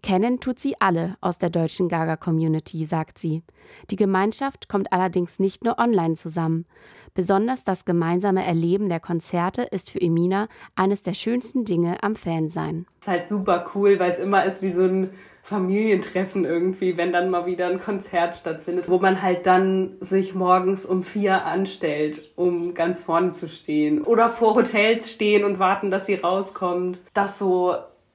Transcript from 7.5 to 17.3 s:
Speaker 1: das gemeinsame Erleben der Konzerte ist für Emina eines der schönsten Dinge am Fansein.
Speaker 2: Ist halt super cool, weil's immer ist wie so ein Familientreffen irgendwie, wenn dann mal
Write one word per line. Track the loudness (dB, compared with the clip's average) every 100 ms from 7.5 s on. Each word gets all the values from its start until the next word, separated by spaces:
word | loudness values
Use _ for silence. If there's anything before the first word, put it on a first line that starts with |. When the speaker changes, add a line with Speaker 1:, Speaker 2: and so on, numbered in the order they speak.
| -2
Speaker 1:
das | -2 -4
gemeinsame | 0 0 2 0 2 0
Erleben | 2 0 2 0 0
der | -4
Konzerte | -4 -6 -2 -2 -2 -2
ist | -6 -6 -8
für | -2
Emina | 0 2 2 0 -4 -10 -12 -2
eines | 0 0
der | -2
schönsten | -4 -2 -2 -2 -4
Dinge | -2 0 0 0
am | -4 -4
Fansein. | -4 -2 -2 -4 -6 -6 -10 _
Speaker 2:
Ist | -4
halt | -4 -2
super | -4 0 0 0
cool, | 2 4 4
weil's | 2 0
immer | 2 2
ist | 2 -2
wie | -2
so | 2
ein | 2 2 -2 -6 -20 -20
Familientreffen | -8 -4 0 0 2 2 0 -4 -2 -2
irgendwie, | 0 0 0 0 -2 0
wenn | 0
dann | 0
mal | 0